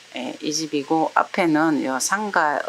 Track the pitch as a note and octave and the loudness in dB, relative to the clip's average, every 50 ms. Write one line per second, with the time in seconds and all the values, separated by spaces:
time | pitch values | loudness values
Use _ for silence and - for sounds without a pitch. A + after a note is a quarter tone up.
0 | - - - B2+ B2 B2 - - D3+ D#3 D3 D#3 D#3+ D3 D3+ C#3+ C3+ - D#3+ D#3+ | -20 -14 -12 -10 -10 -10 -10 -8 -6 -6 -4 -4 -4 -4 -4 -4 -2 0 0 0
1 | D#3 - - E3 D#3 - - G3+ F3+ E3 D3+ E3 D#3+ E3 D3+ C3 A2 C3 C3 C3 | 0 2 2 0 0 0 0 0 2 4 4 4 4 2 2 0 0 -2 -2 -2
2 | - - F#3+ G#3 G#3+ G3+ F#3+ F#3 D#3+ D3 C#3+ - - | -2 -2 -2 -2 -2 0 0 2 2 2 0 -2 -2